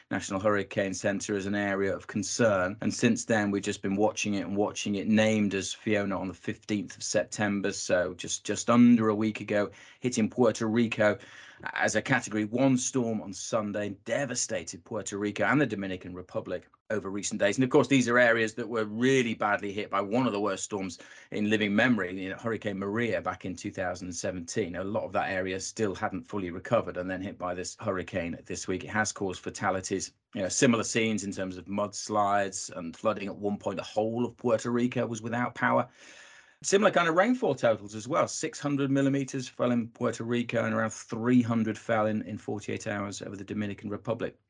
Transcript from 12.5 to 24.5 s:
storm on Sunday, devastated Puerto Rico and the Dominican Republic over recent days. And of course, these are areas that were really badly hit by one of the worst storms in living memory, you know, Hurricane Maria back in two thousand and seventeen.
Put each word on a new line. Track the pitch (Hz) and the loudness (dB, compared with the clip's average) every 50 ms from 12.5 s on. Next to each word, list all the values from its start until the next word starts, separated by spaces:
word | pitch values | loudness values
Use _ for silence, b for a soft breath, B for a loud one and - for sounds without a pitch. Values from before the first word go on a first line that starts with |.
| 113 120 131 135 131 | 2 2 4 4 4
storm | 123 127 - - 131 120 113 113 104 | 4 2 0 0 0 0 0 -2 -4
on | - 98 95 | -4 -8 -10
Sunday, | - - - - 113 104 104 98 - 104 101 98 - - | -10 -8 -4 -2 -2 -2 -2 -4 -4 -4 -4 -6 -8 -6
devastated | - 113 131 143 120 123 - - - - 90 82 - - - - | -4 -2 -2 -2 -2 -4 -4 -4 -4 -4 -6 -6 -8 -14 -16 -12
Puerto | - 120 107 95 - 104 | -8 -8 -8 -6 -6 -4
Rico | 98 104 104 101 127 135 | -2 -2 -2 0 0 2
and | - 123 147 | 4 4 4
the | 147 | 4
Dominican | 117 - 98 98 95 92 90 - 87 90 | 2 0 -4 -4 -6 -6 -8 -10 -12 -12
Republic | 90 90 - - 110 - 92 92 87 - _ _ _ _ - | -12 -12 -8 -8 -8 -6 -6 -6 -8 -8 _ _ _ _ -4
over | 113 104 87 98 | -4 -4 -4 -4
recent | 95 101 95 - 107 101 | -6 -4 -4 -4 -2 2
days. | 101 101 101 | 2 2 4
And | - 131 | 4 2
of | 123 | 6
course, | - 147 127 | 6 6 6
these | - 139 135 120 117 | 6 4 4 4 4
are | 120 123 | 4 6
areas | 123 117 117 117 110 110 - | 6 6 6 4 2 0 -2
that | - 120 | -6 -6
were | 104 120 113 107 | -4 -2 -2 -2
really | 107 104 113 123 131 135 131 120 117 107 | -2 -2 0 2 4 4 4 4 2 0
badly | 90 110 104 104 95 101 101 | 0 0 0 0 0 -2 -4
hit | 95 104 101 - | -4 -6 -4 -2
by | 95 98 | 0 0
one | 104 98 107 127 131 | 0 2 2 2 2
of | 117 101 | 2 2
the | 101 | 2
worst | 104 101 95 95 - | 0 0 0 -2 -4
storms | - 107 98 95 92 87 - B B B B B B | -6 -4 -4 -4 -4 -8 -10 B B B B B B
in | - 107 104 104 | -4 -2 0 2
living | 110 104 107 104 101 | 2 2 2 2 4
memory, | 107 117 127 120 104 92 90 92 | 4 4 4 4 2 0 -4 -6
you | 95 92 95 | -6 -6 -8
know, | 92 | -8
Hurricane | - - 117 110 101 - 107 98 | -6 -4 -4 -4 -4 -4 -4 -4
Maria | 95 98 101 104 113 120 113 95 85 | -4 -4 -4 -2 -2 0 0 -2 -2
back | 82 90 90 - - | -2 -4 -6 -6 -8
in | 98 87 | -10 -8
two | - - 101 | -8 -8 -8
thousand | - - 92 90 90 - 90 | -6 -4 -4 -4 -4 -6 -8
and | 90 85 | -10 -8
seventeen. | - - - 90 92 85 - | -6 -6 -6 -6 -6 -8 -6